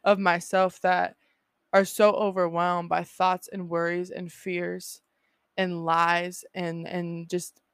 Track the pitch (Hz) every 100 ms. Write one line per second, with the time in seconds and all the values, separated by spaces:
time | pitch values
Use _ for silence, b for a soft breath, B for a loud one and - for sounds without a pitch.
0 | 196 202 190 175 - 190 185 - 180 180
1 | 180 _ _ _ _ _ _ 196 190 -
2 | 214 - 202 185 175 170 175 175 170 165
3 | 175 - 185 185 - 196 175 170 170 175
4 | 180 - 175 - 185 175 175 185 - -
5 | _ _ _ _ _ - 185 175 165 165
6 | 170 170 180 180 - 185 170 165 165 180
7 | 170 170 170 180 - _ _